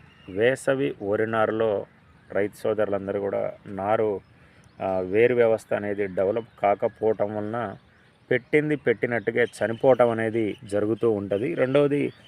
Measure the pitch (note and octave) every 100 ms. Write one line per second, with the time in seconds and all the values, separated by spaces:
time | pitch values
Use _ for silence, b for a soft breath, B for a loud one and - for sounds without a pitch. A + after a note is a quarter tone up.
0 | - _ - F#2+ A#2+ C3+ - C3+ C#3+ -
1 | G2+ G#2+ A2 A2 G#2+ A2 A2 G2+ - _
2 | _ - - G2 G2+ - A2+ G#2+ G2+ G2
3 | G2 G2 G2 G2+ G2+ - G#2+ F#2+ G2+ A2
4 | G#2+ F#2+ - b b b b - F#2+ F#2
5 | F#2 G#2+ B2 A#2+ A2+ A2 - G#2+ G#2 G2+
6 | G2 F2+ F#2+ A2+ A2+ - G2+ G2+ A2+ -
7 | A2 G#2 G#2 G#2+ G#2 A#2 G#2 - _ b
8 | b b - B2 - D3+ D3+ D3 - -
9 | B2 A#2 G2+ A#2+ A2+ - G#2+ A2+ C3+ B2
10 | A#2+ A2+ A2+ A2+ G#2 - G#2+ G2+ G#2 A2
11 | A#2 G#2 G2 G2 C#3+ E3+ B2+ C#3+ C#3+ C#3+
12 | B2 -